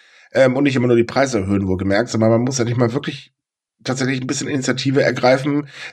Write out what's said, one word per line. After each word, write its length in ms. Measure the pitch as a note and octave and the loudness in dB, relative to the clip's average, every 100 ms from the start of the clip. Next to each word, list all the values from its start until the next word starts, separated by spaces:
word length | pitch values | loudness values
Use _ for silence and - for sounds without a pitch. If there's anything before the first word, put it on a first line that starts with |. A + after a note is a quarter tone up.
| _ _ _ | _ _ _
ähm, 220 | A#2+ C3 B2+ | 2 2 4
und 80 | |
nicht 120 | C#3+ B2+ | 2 2
immer 100 | B2 | 2
nur 80 | A#2+ | 4
die 80 | |
Preise 340 | A2+ B2+ C3+ A#2 | 2 0 0 0
erhöhen, 260 | F#2+ G2 G2 | 0 0 0
wohlgemerkt, 420 | F#2 F#2+ G2 B2 | -2 0 0 0
sondern 200 | A2 A2 | 2 2
man 120 | A2+ | 2
muss 160 | B2+ C3+ | 0 -2
ja 60 | |
nicht 120 | A#2 A#2+ | -2 0
mal 140 | A#2+ | 0
wirklich 380 | C3 - - - _ _ _ _ _ | -2 -6 -12 -16 _ _ _ _ _
tatsächlich 360 | A2+ C3 C3 C3+ | -8 -4 -4 -4
ein 60 | C3 | -4
bisschen 180 | C#3+ - | -6 -4
Initiative 540 | C#3+ C3 B2+ C#3 C3+ | -4 -4 -4 0 0
ergreifen, 640 | D3 C3 B2 C3+ C#3+ C#3+ C#3+ - - | 0 2 2 2 0 -4 -6 -14 -8